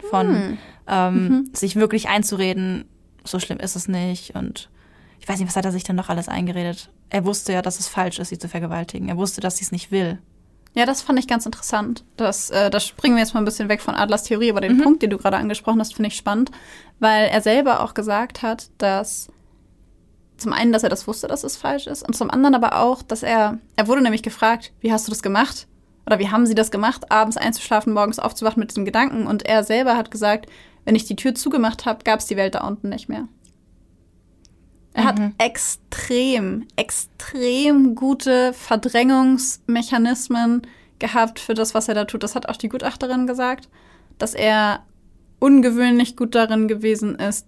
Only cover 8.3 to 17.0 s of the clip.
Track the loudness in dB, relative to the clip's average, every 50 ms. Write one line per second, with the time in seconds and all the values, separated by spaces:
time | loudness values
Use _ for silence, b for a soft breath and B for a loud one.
8.3 | -10 -10 -10 -10 -8 -8 -6 -6 -6 -6 -8 -8 -8 -8 -6 -6 -4 -4 -4 -4
9.3 | -4 -4 -6 -6 -4 -6 -6 -6 -6 -8 -6 -4 -2 -2 -2 -2 -4 -8 -12 _
10.3 | _ _ _ _ _ _ _ _ -2 0 0 2 0 0 0 0 2 2 2 0
11.3 | -2 -2 -2 -4 -8 -10 -6 -4 -4 -2 -2 -4 -6 -8 -10 _ _ -2 -2 -2
12.3 | -2 -2 -4 -2 0 0 2 2 2 0 -2 -4 -4 0 2 4 4 4 2 2
13.3 | 0 0 0 -2 -2 -2 -2 -2 -2 -2 -2 -2 -2 0 0 2 0 0 0 -2
14.3 | -2 0 2 2 2 2 2 4 4 6 6 6 4 4 4 0 0 0 0 0
15.3 | 0 0 0 -2 -4 -4 -2 0 0 0 0 -2 -2 -4 -4 -4 -4 -4 -4 -2
16.3 | 0 0 0 -2 B B B B B B B B B 2